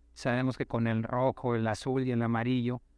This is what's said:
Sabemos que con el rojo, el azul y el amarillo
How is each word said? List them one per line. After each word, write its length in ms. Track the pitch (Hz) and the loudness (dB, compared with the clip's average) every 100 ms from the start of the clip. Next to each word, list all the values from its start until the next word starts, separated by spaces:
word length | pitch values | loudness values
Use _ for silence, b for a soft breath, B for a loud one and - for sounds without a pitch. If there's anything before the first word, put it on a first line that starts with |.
| - | -20
Sabemos 440 | - 127 123 131 - | -6 -2 0 0 -2
que 80 | 131 | -2
con 220 | 117 117 | 0 2
el 160 | 113 | 0
rojo, 520 | 113 123 131 - 127 117 | 0 0 0 0 0 0
el 120 | 113 | 0
azul 360 | 104 135 131 | 0 -2 0
y 80 | 127 | 0
el 100 | 117 | 0
amarillo 600 | 117 113 123 127 120 127 - | 2 0 2 0 0 -4 -10